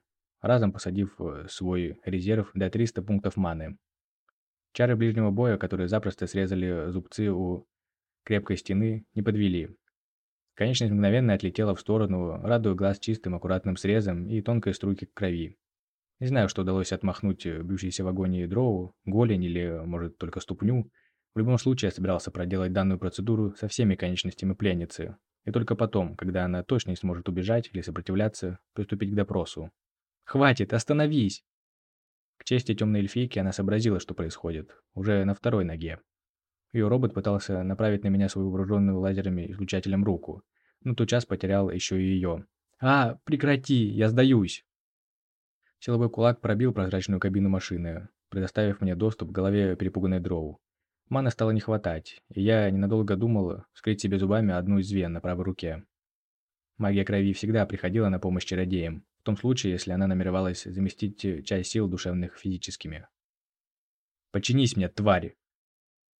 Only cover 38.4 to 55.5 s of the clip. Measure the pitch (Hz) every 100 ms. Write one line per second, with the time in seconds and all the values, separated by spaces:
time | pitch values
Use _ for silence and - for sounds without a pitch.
38.4 | 95 95 95 104 98 92 95 98 95 90
39.4 | 85 95 95 95 95 95 101 87 - 98
40.4 | - _ _ _ 131 120 113 117 - 95
41.4 | 95 98 95 90 - 95 95 95 90 85
42.4 | - _ _ _ 127 139 123 120 - 147
43.4 | 143 139 135 131 107 107 110 117 131 123
44.4 | 90 - _ _ _ _ _ _ _ _
45.4 | _ _ _ _ - 120 117 113 117 120
46.4 | 113 104 127 113 92 95 92 95 98 98
47.4 | 98 95 - 87 85 82 98 _ _ 98
48.4 | 92 - 104 101 98 87 107 107 82 92
49.4 | 95 101 98 90 92 92 92 92 87 87
50.4 | 78 73 _ _ _ _ - 135 131 -
51.4 | 110 110 107 107 92 80 - - - 98
52.4 | 101 110 101 98 98 110 104 95 117 110
53.4 | 90 98 - - - 104 104 98 95 110
54.4 | 107 90 90 101 95 98 87 85 90 90
55.4 | 92